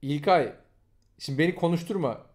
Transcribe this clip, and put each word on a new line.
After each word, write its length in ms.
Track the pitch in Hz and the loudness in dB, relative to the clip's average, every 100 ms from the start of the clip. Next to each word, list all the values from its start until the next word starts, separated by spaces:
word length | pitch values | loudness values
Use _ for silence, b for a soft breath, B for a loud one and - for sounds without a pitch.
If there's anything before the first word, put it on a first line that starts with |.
İlkay, 540 | 135 147 147 180 120 - _ _ _ _ _ _ | -4 -2 4 4 4 -6 _ _ _ _ _ _
şimdi 200 | - 135 | -8 0
beni 160 | 165 | 0
konuşturma. 720 | 180 170 170 170 196 143 110 - | 2 0 0 -2 -2 -2 -4 -12